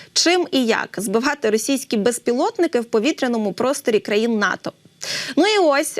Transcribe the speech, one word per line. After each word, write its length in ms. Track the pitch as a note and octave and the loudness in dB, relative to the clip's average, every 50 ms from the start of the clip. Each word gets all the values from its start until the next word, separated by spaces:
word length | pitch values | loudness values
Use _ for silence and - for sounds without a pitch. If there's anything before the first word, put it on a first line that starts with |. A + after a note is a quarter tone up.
| - - - | -14 -6 -2
чим 340 | - - D#4+ F4+ F4+ E4+ - | 0 2 2 2 2 0 0
і 140 | - C4+ B3 | 0 0 0
як 300 | A3 G3+ - - - - | 2 0 -2 -2 -6 -6
збивати 520 | F3+ G#3 A3+ G3 A3+ B3 D4 D4 D4 - A3 | -8 -4 -2 -2 0 0 0 -2 -2 0 0
російські 480 | G#3 A3 - - C#4 - - - A#3+ | 0 0 0 0 -2 -2 -2 -2 -2
безпілотники 840 | G#3+ G3 A#3+ A#3 - - A#3+ A#3+ B3+ E4+ A4+ A4+ F#4+ E4+ D#4+ - A#3+ | 0 0 0 0 -2 -2 -2 0 0 0 0 0 0 -2 0 0 -2
в 60 | A3+ | -2
повітряному 680 | A#3 - A3 G#3 D4+ D#4 - C#4 B3 A#3 A3+ G#3+ G3 F#3 | 0 0 0 0 0 0 -2 -2 -2 -2 0 -2 -2 -2
просторі 460 | - A#3 B3+ C#4+ - - B3+ A3 G3+ | -2 -2 -2 -2 -2 0 0 0 0
країн 400 | - - G#3+ G#3+ A3+ A#3 A3+ G#3 | 0 0 0 0 0 0 0 0
нато. 340 | G3+ F3+ - - - - - _ - - _ - - - - - - - - | 0 0 -2 -4 -6 -10 -12 _ -16 -20 _ -14 -10 -8 -8 -8 -8 -4 0
Ну 80 | - F4 | 2 2
і 100 | G#4 G#4+ | 4 4
ось, 420 | G4+ F4+ D4+ C#4 C#4 D#4+ - - | 4 4 4 4 2 0 -2 -4